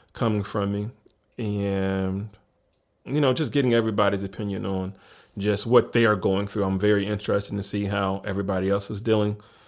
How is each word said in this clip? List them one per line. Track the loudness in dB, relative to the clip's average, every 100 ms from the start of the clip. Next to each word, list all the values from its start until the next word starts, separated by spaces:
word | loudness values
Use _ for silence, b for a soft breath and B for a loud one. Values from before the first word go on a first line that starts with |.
| b
coming | -4 0 0
from | -2 -2 -2
me. | -2 -6 -10 _ _ _ -8
And, | -4 -2 0 0 0 0 -2 -2 -6 -12 _ _ _ _ _ _
you | -4 0
know, | 2
just | 2 0
getting | 0 2
everybody's | 2 2 2 2 0
opinion | -4 -6 -6 -4 -2
on | -2 -4 -8 B B B -4
just | 0 0 4
what | 4 4
they | 4 4
are | 4
going | 2 0 0
through. | -2
I'm | 0 2
very | 2 2 2
interested | -2 0 -2 -2 -6
to |
see | -4 -4 -2
how | -2 -2 -2
everybody | -4 -4 -2 -2 0
else | 0 -2
is | -4
dealing | 2 2 2 -2 b b